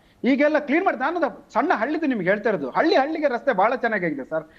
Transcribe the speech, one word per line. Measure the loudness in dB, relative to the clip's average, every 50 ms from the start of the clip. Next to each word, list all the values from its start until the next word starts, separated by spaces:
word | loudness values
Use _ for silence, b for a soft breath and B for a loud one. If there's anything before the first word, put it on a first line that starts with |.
| b b b b 0
ಈಗೆಲ್ಲ | 2 2 4 4 4 2 0
ಕ್ಲೀನ್ | 0 0 0 0 2
ಮಾಡಿ. | 0 0
ನಾನು | 0 -2 -4 -2
ಅದು | -2 -2 -2 -4 -8 -16 _ -2
ಸಣ್ಣ | 0 0 2 0
ಹಳ್ಳಿದು | 0 0 -2 -2 -2 -2
ನಿಮ್ಗೆ | -2 -2 0 0 0
ಹೇಳ್ತಾ | 0 0 0 -2
ಇರೋದು. | -2 -2 -4 -2
ಹಳ್ಳಿ | -2 0 2 2 4
ಹಳ್ಳಿಗೆ | 2 2 0 -2 -2 -2 -2
ರಸ್ತೆ | -2 -2 -2 0 2
ಬಹಳ | 2 2 2 2
ಚೆನ್ನಾಗಿದೆ | 0 -2 -2 -2 -2 -2 -4 -4 -6 -6
ಸರ್. | -6 -6 -6 -6 B B